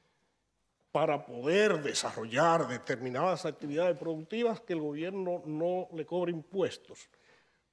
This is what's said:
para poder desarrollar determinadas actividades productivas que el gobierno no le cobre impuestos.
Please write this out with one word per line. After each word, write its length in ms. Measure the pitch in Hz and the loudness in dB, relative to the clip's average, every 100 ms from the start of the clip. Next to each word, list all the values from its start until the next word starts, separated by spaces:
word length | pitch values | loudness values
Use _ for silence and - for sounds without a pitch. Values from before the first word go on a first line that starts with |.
| _ _ _ _ _ _ _ _ _ | _ _ _ _ _ _ _ _ _
para 360 | 147 156 143 - | 0 2 0 -4
poder 580 | 120 135 190 214 160 | -4 2 4 6 4
desarrollar 840 | 139 - 120 - 113 123 165 165 127 | 0 -2 -2 -4 -2 4 6 6 2
determinadas 800 | 120 - 127 127 127 180 160 165 | -4 -4 -4 -2 0 0 0 -2
actividades 520 | 147 147 147 180 165 | -6 -4 2 2 2
productivas 640 | 165 156 160 220 233 220 | -2 -6 -4 0 0 0
que 100 | - | -4
el 80 | 165 | -4
gobierno 640 | 151 147 175 196 180 175 156 | -2 -4 -6 -4 -4 -4 -4
no 440 | 151 175 180 175 | -2 0 0 -4
le 120 | 165 147 | -8 -4
cobre 260 | 175 175 | -2 -2
impuestos. 800 | 165 - 196 165 - - - - _ _ _ _ _ _ | -4 -4 0 0 -2 -16 -20 -20 _ _ _ _ _ _